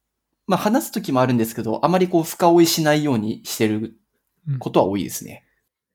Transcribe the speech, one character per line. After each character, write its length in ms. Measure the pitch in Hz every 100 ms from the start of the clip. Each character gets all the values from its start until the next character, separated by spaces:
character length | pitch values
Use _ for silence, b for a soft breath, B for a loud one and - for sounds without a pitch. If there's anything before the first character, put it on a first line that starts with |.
| _ _ _ _ -
ま 100 | 185
あ、 20 |
話 280 | 208 247 -
す 60 |
時 200 | - -
も 80 | 131
あ 60 | 127
る 80 |
ん 40 | 123
で 60 |
す 100 | 113
け 100 | -
ど、 200 | 110 -
あ 60 | 151
ま 80 | 185
り 100 | 185
こ 140 | 170
う、 20 |
深 260 | 160 - 175
追 120 | 170
い 60 | 165
し 140 | 165
な 120 | 156
い 100 | 151
よ 120 | 147 117
う 20 |
に 240 | 107 113
し 140 | - -
て 100 | 110
る 300 | 107 113 - _ _ _ _ 156 131
こ 100 | -
と 100 | 175
は 60 | 95
多 100 | 101
い 80 |
で 60 | 76
す 160 | - -
ね。 180 | - _ _ _ _ _